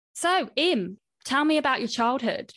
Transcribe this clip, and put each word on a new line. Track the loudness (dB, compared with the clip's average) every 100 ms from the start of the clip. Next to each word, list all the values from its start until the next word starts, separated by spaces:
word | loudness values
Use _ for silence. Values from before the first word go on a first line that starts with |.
| _
So, | -4 0 0 0
Im, | 0 0 2 -2 -8 _ _
tell | -2 0 2
me | 2
about | 2 0
your | -2
childhood. | 0 0 0 -2 -4 -6